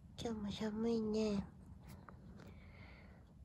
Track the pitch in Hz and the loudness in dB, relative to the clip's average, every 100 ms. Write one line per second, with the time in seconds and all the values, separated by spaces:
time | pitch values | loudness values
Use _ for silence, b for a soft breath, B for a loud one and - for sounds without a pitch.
0 | - - 240 220 202 - 220 214 226 226 | -14 -2 0 2 0 2 2 4 4 6
1 | 214 214 214 202 - - - - - - | 6 6 6 4 2 -6 -14 -12 -12 -12
2 | - - - - B B B B B B | -12 -14 -14 -12 B B B B B B
3 | B B B - | B B B -16